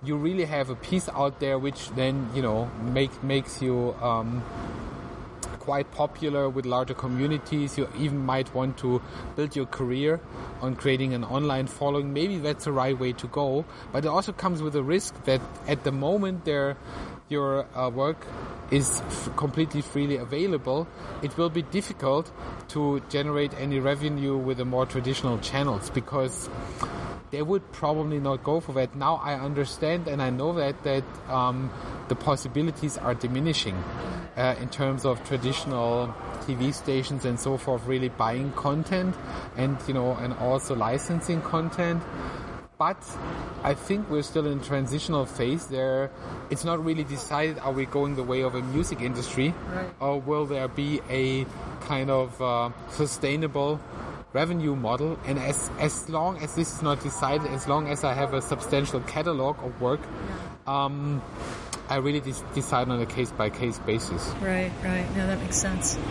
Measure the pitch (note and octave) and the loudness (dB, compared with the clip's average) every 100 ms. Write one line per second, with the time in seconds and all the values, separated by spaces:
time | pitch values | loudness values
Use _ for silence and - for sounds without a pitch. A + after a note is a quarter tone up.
0 | C3 D3 D#3 F#3+ D#3+ D3 C3 B2 - F#3 | -2 0 2 0 0 0 0 -4 0 0
1 | - - C#3 C#3 C#3 C3+ C#3 C3+ - A#2+ | 0 0 0 2 0 2 0 -4 -6 0
2 | C3 C3+ B2 C3 B2 A2 A#2+ G#2+ A#2 C3 | 2 2 0 0 2 2 0 -4 0 2
3 | C3+ - C3+ C3+ C3 - C3 B2 A#2+ - | 2 0 0 0 0 -2 2 2 2 0
4 | A#2+ A2+ A2+ B2 A2+ - - - - - | 0 2 0 -4 -4 -6 -6 -6 -8 -10
5 | - - - - - - - C#3+ C#3+ - | -10 -12 -12 -10 -10 -8 -2 0 -2 0
6 | D3 - D#3 C#3+ C#3 C3 B2 B2 B2 C3 | 0 0 0 2 2 0 2 2 2 -2
7 | C3 B2+ C#3+ D3+ - D3+ C#3+ C#3 C3 - | -2 2 2 0 0 0 0 0 -2 0
8 | D3 C#3+ C3 C3 C3 B2+ C3 C3 B2+ B2 | 0 0 2 2 0 0 0 0 2 2
9 | - - - - D3 C#3+ C3 - B2+ B2+ | 0 -10 -8 -2 -2 0 -4 -2 0 2
10 | D3 E3 - - - - C3 B2+ - C3 | 2 2 -2 -12 -10 -4 -4 0 4 4
11 | C3 B2 A2 C3 D3 C3+ C3 - C#3+ C#3+ | 2 0 0 0 2 0 -2 0 2 2
12 | C#3+ C#3 F3+ F#3+ D3 D3 - C3+ C3 C3 | 0 0 0 0 -2 -2 0 2 2 2
13 | B2+ B2 A#2+ D3 C#3+ C3+ D#3+ - - C3+ | 0 -2 -4 0 2 2 -2 -10 -4 0
14 | D3+ E3 G3 F#3 F#3 E3+ D3+ D3 C3+ F3+ | 2 2 0 0 0 0 0 0 4 2
15 | - - - C3 - - - C#3+ C#3+ C3+ | 2 -4 2 2 2 -10 -2 0 0 0
16 | C#3 G3+ G3 F#3 E3 C#3+ C#3 C#3 - - | 2 2 2 0 0 2 2 -2 -8 -10
17 | - - - D3 C#3 C3+ C3+ B2+ B2+ A#2+ | -10 -12 -4 0 2 2 0 -2 -2 2
18 | C#3+ E3 - - - - - C#3 C3 - | 0 0 -8 -10 -10 -10 2 4 4 0
19 | - - - - D3 D#3 D#3 D3 C#3 C#3+ | -2 -4 -4 -2 0 2 0 0 -2 0
20 | C#3+ C#3 A#2 C#3+ F#3+ D#3 B2+ C#3 E3 - | 0 0 -2 0 2 0 0 0 -2 -8
21 | - - D3 - E3+ E3 D3 F#3+ - - | -10 -6 -4 2 2 2 0 -2 -2 -2
22 | C#3 C#3 E3+ - - - - D3+ C#3+ C#3+ | 2 2 2 -8 -10 -10 -6 0 2 2
23 | C3+ C#3+ C#3+ D3 C#3+ - C#3 C#3 C3+ C#3+ | 0 -2 0 2 0 0 0 2 2 2
24 | D3+ D3 C#3 C#3 C3 B2+ B2+ B2+ C3 C3 | 0 0 2 2 2 0 2 2 2 2
25 | B2+ C3+ C3 A2+ - C3+ C#3+ G2+ - - | 0 2 2 0 0 0 2 0 0 -2
26 | A#2 C#3+ C3 - - - - - - - | 0 0 0 -2 -8 -8 -8 -6 -6 -4
27 | - - - C#3+ D3+ G3 G3 - D3+ D#3 | -6 -8 -8 -4 0 0 -2 -2 0 2
28 | D#3 D3 C#3 C3+ C#3+ D#3+ E3 C3+ B2+ C#3 | 2 0 2 0 2 0 2 0 0 2
29 | C#3 D#3+ C#3+ C#3 C#3 D3 C3+ - D#3 F3 | 2 2 0 -2 0 0 0 0 0 2
30 | E3 C#3+ C3 B2 D3 F3 C#3 C#3 D3 C#3 | 0 0 0 2 0 2 0 0 0 0
31 | C3 - - C3 B2+ B2+ C3 - - - | 0 -10 -2 2 4 2 -2 -6 -8 -10
32 | - B2 - C#3 C3 B2+ E3 D3+ D3+ - | -4 0 2 2 2 0 0 0 -2 0
33 | - A#2 A#2+ B2+ D#3+ D3+ G#2+ F#2 F2+ - | -2 0 0 0 2 2 0 -2 -4 -6
34 | F3+ - - - B2+ A#2+ B2 - C#3 C3+ | -6 -6 -6 0 2 2 -4 0 0 2
35 | C3+ A#2+ - C#3 B2 C3+ - B2+ A#2 A#2+ | 2 2 0 0 0 0 0 2 4 4
36 | A#2+ A2 - - - B2+ C3 C#3+ - C3+ | 0 -4 -8 -6 -4 0 2 0 2 2
37 | C3 C#3 B2+ A#2+ C3+ C3+ - B2 A#2 C3 | 2 -2 0 0 0 0 2 0 2 2
38 | B2+ B2 A2+ B2 C#3 C3+ C#3+ D3 D#3+ F#3 | 2 2 0 2 -2 0 0 0 2 2
39 | F#3 F3+ - - - - C3 C3+ - C3+ | 2 0 -6 -8 -6 -2 0 0 0 2
40 | B2 A#2+ B2 B2 A#2+ C3 - C3 A2 C3+ | 2 0 -2 0 2 2 2 2 2 2
41 | - E3+ E3 E3+ - D#3+ E3 - E3+ E3+ | 0 -2 0 0 2 0 0 0 0 0
42 | - - - - - - - - E3 G3 | -2 -6 -6 -6 -10 -12 -14 0 0 0
43 | - - - - - - - C#3+ - G3+ | -8 -8 -6 -6 -8 -2 0 0 0 0
44 | G#3 D3+ C#3+ D#3+ D3 C#3 - C#3 C3 D3 | 2 0 2 0 2 0 0 0 0 0
45 | - D#3 B2+ - B2 D#3+ - C3+ C3 C3 | 2 0 0 0 2 2 0 0 2 2
46 | C3+ - - - - D3 E3 E3+ D#3+ D#3+ | 0 -4 -10 -10 -4 -2 0 2 2 0
47 | C#3+ C#3 - D3 D#3+ D#3+ C3+ C3+ C3 C#3+ | 0 -4 -2 0 2 0 -2 0 0 2
48 | C#3+ C#3 B2 B2+ C3 B2 B2+ C#3 F3 A#2+ | 2 0 0 2 2 0 0 0 0 0
49 | A#2+ B2 B2 - C#3 E3+ - F#3 F#3 - | -2 -2 -2 2 2 2 -4 -4 -6 -2
50 | C#3 C#3+ C3 D3+ D3 C#3 C3 C#3+ C#3+ D3 | 0 0 0 0 0 0 -2 -2 0 0
51 | - B2+ C3 C3 C3 - - - - C#3 | 0 2 2 2 -2 -6 -10 -8 -2 0
52 | C3+ C3+ B2+ B2 B2+ A#2+ A#2+ A#2 - - | 2 2 2 0 2 2 2 -2 -10 0
53 | D3+ - C3+ D3 D#3 C#3+ C#3+ D3+ - - | 0 2 0 2 2 2 2 0 -4 -10
54 | - - - C3 E3 F3 D3+ C#3 A2+ B2 | -10 -10 -4 0 2 2 2 2 2 2
55 | D#3 E3 - C#3 C3 C#3+ - - D3+ - | 0 -2 -2 -2 0 0 -2 0 0 0
56 | - D#3+ F3 F3+ D3+ - E3 - D3 C#3+ | -4 0 0 -2 -4 0 0 0 2 2
57 | D3 - C3+ D3 D3+ C3+ C3+ D3 D3+ C#3+ | 0 0 2 2 0 -2 2 2 2 0
58 | C#3+ C3 C#3 C3+ B2+ C#3 - C#3+ B2+ C3 | 2 2 2 0 0 -2 2 2 2 0
59 | B2 D#3 D#3+ D3 C3+ D3 B2+ A#2+ B2 C#3+ | -2 -2 0 2 0 0 -4 0 2 2
60 | - - - - - - - C#3 C#3 C#3+ | -2 -8 -6 -6 -8 -10 -2 2 2 0
61 | C#3+ C#3+ - - - - - - - C3+ | 0 -2 -4 -8 -8 -8 -8 -10 0 2
62 | C3+ D3 C3+ B2+ - - B2+ C3 B2 B2 | 2 2 0 -6 -4 -2 2 4 4 2
63 | A#2 - A#2+ - G#2+ - B2 A2 - A2 | 0 0 -2 0 -2 0 -2 -2 0 0
64 | - E2+ - - F#3+ F#3 F#3 F3 F#3+ F3+ | 0 -4 -4 -2 0 2 0 -2 -2 0
65 | F3+ G3 F#3+ F#3 F#3 - G3 F#3 - - | 0 0 0 0 0 0 0 0 0 0
66 | - | -2